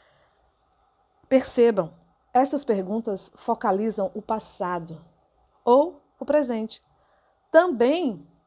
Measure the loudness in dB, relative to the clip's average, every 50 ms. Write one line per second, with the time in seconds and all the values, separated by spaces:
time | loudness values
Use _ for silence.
0 | _ _ _ _ _ _ _ _ _ _ _ _ _ _ _ _ _ _ _ _
1 | _ _ _ _ _ 0 2 2 2 2 2 4 4 4 4 2 -2 -4 -6 _
2 | _ _ _ _ _ _ 2 2 2 2 0 -2 -2 -2 -2 -2 -2 -4 -4 -4
3 | -4 -4 -6 -6 -8 -10 -12 -8 -6 -4 -4 -2 0 0 0 0 0 -2 -2 -4
4 | -4 -6 -6 -8 -6 -6 -6 -6 -6 -8 -8 -6 -4 -4 -4 -6 -8 -10 -16 -18
5 | -20 _ _ _ _ _ _ _ _ _ _ _ 2 4 4 4 4 0 -4 -14
6 | _ _ _ -10 -4 0 0 0 0 0 -4 -6 -8 -8 -12 -16 _ _ _ _
7 | _ _ _ _ _ _ _ _ _ _ 4 6 6 4 2 2 2 2 2 0
8 | -2 -4 -4 -6 -12 -20 _ _ _